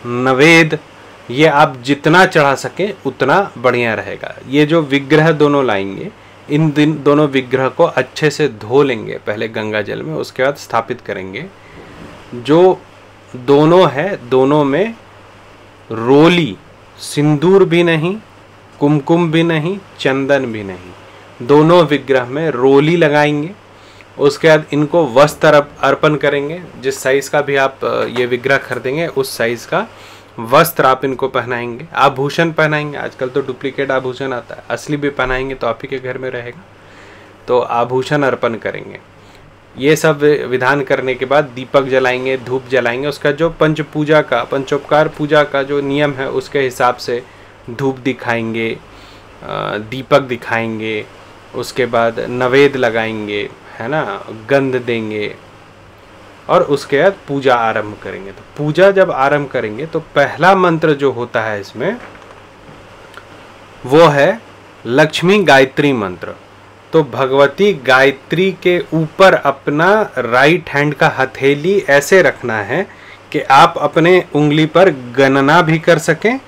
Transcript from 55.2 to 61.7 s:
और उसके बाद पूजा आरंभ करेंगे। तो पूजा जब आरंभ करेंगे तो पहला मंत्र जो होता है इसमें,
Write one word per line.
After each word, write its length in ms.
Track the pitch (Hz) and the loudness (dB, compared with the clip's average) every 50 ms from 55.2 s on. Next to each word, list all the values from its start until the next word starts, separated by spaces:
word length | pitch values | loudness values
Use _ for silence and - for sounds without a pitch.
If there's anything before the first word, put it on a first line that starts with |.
| 104 104 - - - - - - - - - - - - - - - - - - - - - - - - | -8 -8 -10 -14 -20 -20 -20 -20 -20 -20 -20 -20 -20 -20 -20 -20 -20 -20 -20 -20 -20 -20 -20 -14 -6 0
और 140 | 156 180 175 | 0 0 0
उसके 400 | - 143 135 - - 143 139 156 | 0 -2 -4 -2 -2 0 2 2
बाद 120 | 196 190 - - - | 2 0 -2 -6 -8
पूजा 260 | 143 139 135 135 123 | -6 -2 0 0 2
आरंभ 420 | 120 117 110 110 110 104 104 104 98 - | 2 2 0 -2 -4 -6 -8 -10 -14 -12
करेंगे। 300 | 101 95 95 95 98 98 | -12 -12 -12 -14 -16 -18
तो 100 | - - - - - | -20 -20 -16 -10 -6
पूजा 320 | 147 151 151 160 185 196 | -6 -2 2 4 4 4
जब 200 | 196 190 190 175 | 6 4 2 2
आरंभ 380 | 139 131 131 143 147 147 147 127 | 2 0 0 2 2 0 -2 -2
करेंगे 380 | - 131 117 110 104 113 151 | -6 -6 -6 -6 -6 -8 -8
तो 140 | 160 - 165 | -6 -6 -8
पहला 540 | 156 - - 147 139 131 - 131 151 180 196 | -6 -4 0 0 0 0 0 0 4 4 4
मंत्र 380 | 190 185 175 165 160 165 160 151 | 4 4 2 2 2 2 0 0
जो 200 | 139 143 135 120 | 2 0 -2 -2
होता 300 | 113 120 120 - 120 110 | -2 -6 -4 -4 -4 -4
है 180 | 110 107 101 | -4 -4 -6
इसमें, 360 | 98 - | -8 -10